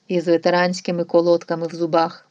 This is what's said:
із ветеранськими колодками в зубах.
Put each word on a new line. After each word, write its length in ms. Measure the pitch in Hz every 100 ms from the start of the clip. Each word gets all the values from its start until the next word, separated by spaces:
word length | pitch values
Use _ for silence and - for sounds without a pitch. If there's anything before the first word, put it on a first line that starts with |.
| -
із 200 | 180 170
ветеранськими 760 | 165 - 175 180 180 - 175
колодками 640 | 170 170 175 170 - 165 165
в 80 |
зубах. 540 | 165 165 165 165 - _